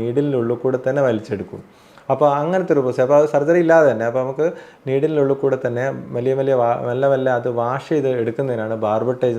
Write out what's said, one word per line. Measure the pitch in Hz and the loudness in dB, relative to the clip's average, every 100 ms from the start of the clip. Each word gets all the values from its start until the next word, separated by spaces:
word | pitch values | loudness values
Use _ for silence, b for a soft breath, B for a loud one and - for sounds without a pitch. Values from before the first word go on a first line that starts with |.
നീഡിലിൻ്റെ | 113 127 147 131 | -2 -2 0 0
ഉള്ളിൽ | 117 120 131 | -2 -2 -2
കൂടെ | 127 131 | -2 -2
തന്നെ | 143 131 | 0 0
വലിച്ചെടുക്കും. | 110 104 101 98 - - B B B - | 0 -4 -8 -8 -14 -18 B B B -4
അപ്പോൾ | 135 147 143 | 2 2 2
അങ്ങനത്തെ | 156 185 175 | 0 -2 0
ഒരു | 147 | 0
പ്രോസസ്. | 127 123 | 0 0
അപ്പോൾ | 127 147 | 4 4
അത് | 151 | 4
സർജറി | 147 147 175 | 2 2 2
ഇല്ലാതെ | 165 165 147 | 4 6 6
തന്നെ, | 110 117 | 2 0
അപ്പോൾ | 127 | -2
നമുക്ക് | 131 135 160 175 B B 135 | -4 -2 -4 -4 B B -4
നീഡിലിൻ്റെ | 135 156 156 | 0 0 2
ഉള്ളിൽ | 135 135 | 0 0
കൂടെ | 139 127 123 | 0 0 -2
തന്നെ | 120 135 131 123 123 | -2 -4 -6 -8 -4
വലിയ | 127 135 | -2 0
വലിയ | 135 131 | 2 2
വാ-, | 117 120 120 | 2 0 -2
മെല്ലെ | 123 139 | 0 2
മെല്ലെ | 131 131 123 | 2 0 0
അത് | 123 117 | -2 -2
വാഷ് | 117 135 - | -2 -4 -2
ചെയ്ത് | 156 135 123 | -2 0 0
എടുക്കുന്നതിനാണ് | 113 113 135 117 110 113 107 | -2 -4 -4 -4 -4 -4 -2
ബാർബട്ടേജ് | 110 117 127 127 | 0 -2 -2 -2